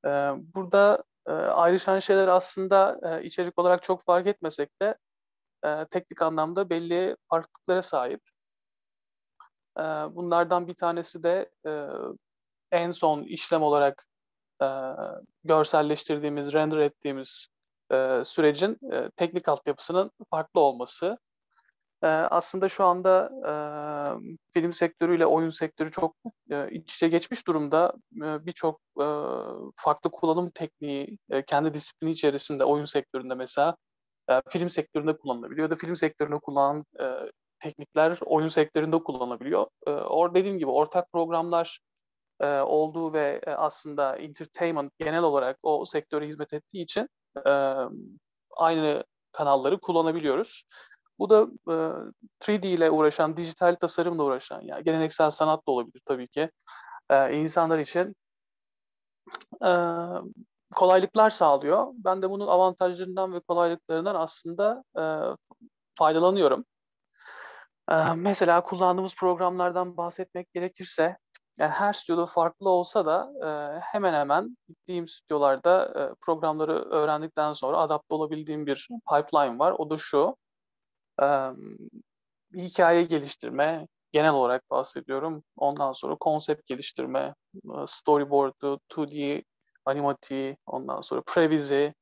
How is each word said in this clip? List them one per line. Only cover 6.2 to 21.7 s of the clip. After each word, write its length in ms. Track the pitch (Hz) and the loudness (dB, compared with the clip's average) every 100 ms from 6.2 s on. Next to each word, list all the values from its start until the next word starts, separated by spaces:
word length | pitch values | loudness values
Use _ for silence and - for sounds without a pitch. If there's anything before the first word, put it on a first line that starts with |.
anlamda 480 | 160 160 156 175 196 | -2 0 -2 -2 -2
belli 460 | 170 170 170 185 - _ | -2 0 0 0 -4 _
farklılıklara 520 | 165 160 _ - 180 | -2 -2 _ -2 -2
sahip. 380 | - 147 123 - _ _ _ _ _ _ _ _ _ _ _ _ - _ _ - | 0 -4 -4 -8 _ _ _ _ _ _ _ _ _ _ _ _ -20 _ _ -8
E, 40 | |
bunlardan 840 | 156 156 151 170 175 170 170 180 175 | -6 -6 -8 -8 0 2 4 2 -2
bir 60 | |
tanesi 480 | 175 175 170 170 170 | -4 -2 -2 -6 -4
de, 280 | 170 180 202 _ 156 | 0 0 -2 _ -8
e, 220 | 151 143 - - - _ _ _ _ _ | -8 -8 -8 -10 -12 _ _ _ _ _
en 200 | 180 170 | -2 -2
son 320 | 170 160 151 | 0 0 0
işlem 400 | - 175 - 165 | -4 -10 -2 2
olarak, 440 | 151 147 143 139 _ _ _ _ _ _ | 4 4 2 0 _ _ _ _ _ _
e, 40 | 135 135 131 135 - - - _ | -4 -2 -8 -8 -10 -10 -18 _
görselleştirdiğimiz, 1080 | 156 156 151 160 151 151 - 151 147 147 143 | 2 2 4 2 2 -2 -4 -4 -2 -4 -2
render 260 | 151 156 156 | 0 0 2
ettiğimiz, 680 | 147 _ 147 135 131 - - _ _ _ _ | 0 _ -8 -8 -10 -14 -16 _ _ _ _
e, 300 | 131 131 127 | 0 2 0
sürecin, 540 | - - 151 147 190 226 269 | -2 4 4 4 -2 -2 -6
e, 180 | - 120 - | -6 -6 -4
teknik 320 | 170 175 170 | -2 -2 -2
altyapısının 640 | 143 - 143 - 175 196 _ 220 | -2 -2 -6 -2 -2 -2 _ -6
farklı 300 | 160 160 - | -6 0 4
olması. 580 | 143 123 123 - 175 226 _ _ _ _ _ | 4 2 -10 -4 -4 -4 _ _ _ _ _